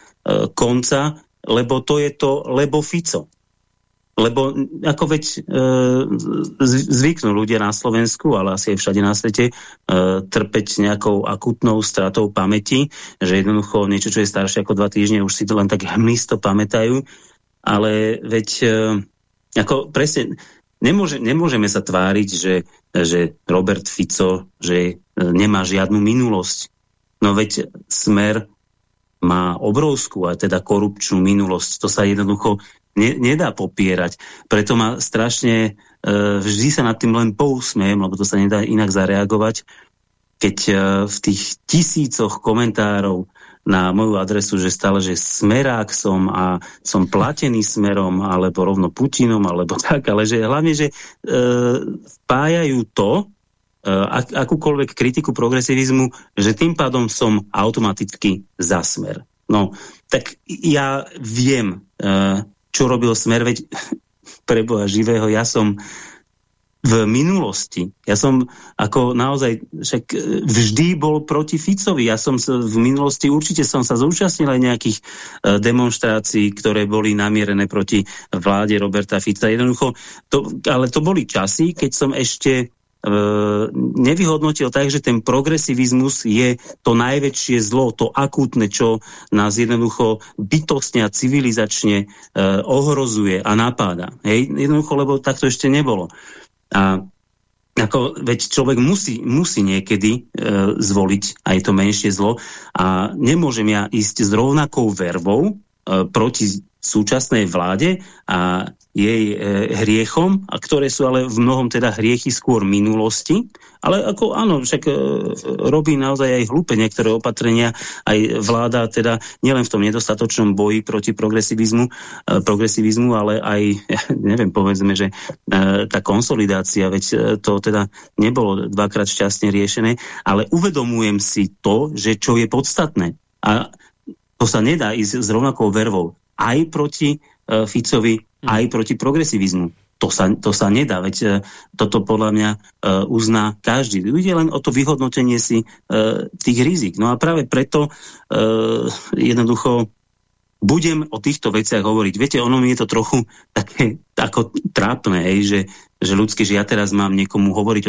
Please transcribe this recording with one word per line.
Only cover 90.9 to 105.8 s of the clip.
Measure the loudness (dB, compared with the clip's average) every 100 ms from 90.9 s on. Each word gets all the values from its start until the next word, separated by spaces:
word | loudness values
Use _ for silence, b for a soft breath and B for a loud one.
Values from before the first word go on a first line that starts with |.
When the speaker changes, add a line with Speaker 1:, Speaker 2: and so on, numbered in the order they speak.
| 0
Speaker 1:
a | 0
civilizačne, | 0 0 2 0 0 -2 0 0 0
e, | -2 B B -2 0 0
ohrozuje | 2 2 2 0 0 0 0 0
a | 0 2
napáda. | 0 0 -4 -4 -8 -8
Hej? | 0 0 0
Jednoducho, | 0 2 2 2 0
lebo | 0 0
tak | 0 0
to | 0
ešte | 0 2
nebolo. | 2 2 0 -4 B B B B _ _
A | 0 2 0 -4 _ _ _ _ _ _
ako, | -2 0 0 -2 -4
veď | -4 -2 -2
človek | 0 2 2
musí, | 2 2 -2 -4
musí | 0 0 0 0 2
niekedy, | 0 0 0 2
e, | 0 -4 -8 -2 0 0 0
zvoliť | 0 0 2 0 -2 -8
aj | -2 0 2
to |
menšie | 2 2 2 -2
zlo | 0 -2 -2 B B B
a | -2 0 0 -2 0
nemôžem | 2 2 2 0 0
ja | 0 0
ísť | -2 -2 -2
s | 0
rovnakou | 2 2 2 0 0 0
vervou, | 0 -4 -4 0 2 2
e, | -2 _ _